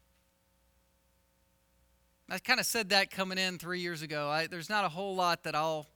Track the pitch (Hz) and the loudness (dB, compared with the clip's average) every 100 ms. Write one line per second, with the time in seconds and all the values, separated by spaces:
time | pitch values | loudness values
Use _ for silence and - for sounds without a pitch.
0 | _ _ _ _ _ _ _ _ _ _ | _ _ _ _ _ _ _ _ _ _
1 | _ _ _ _ _ _ _ _ _ _ | _ _ _ _ _ _ _ _ _ _
2 | _ _ - 185 - 247 185 233 190 196 | _ _ -8 -4 2 2 2 0 2 4
3 | 190 - 185 185 185 175 170 180 175 165 | 2 0 -2 0 0 -2 -6 -4 -4 -6
4 | 156 151 147 156 160 175 151 214 185 160 | -4 -2 0 0 0 -4 -2 0 0 -2
5 | 196 185 175 170 165 151 160 156 151 | -2 2 2 2 0 0 0 -2 -6